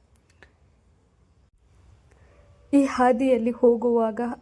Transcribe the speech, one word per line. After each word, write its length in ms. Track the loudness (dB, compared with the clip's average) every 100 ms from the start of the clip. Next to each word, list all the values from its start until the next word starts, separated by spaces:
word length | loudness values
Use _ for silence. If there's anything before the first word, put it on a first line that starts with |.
| _ _ _ _ -20 _ _ _ _ _ _ _ _ _ _ _ _ _ _ _ _ _ _ _ _ _ _
ಈ 100 | 0
ಹಾದಿಯಲ್ಲಿ 680 | 0 0 0 2 0 0 -2
ಹೋಗುವಾಗ 720 | 0 2 2 0 -2 -2 -6 -10 -6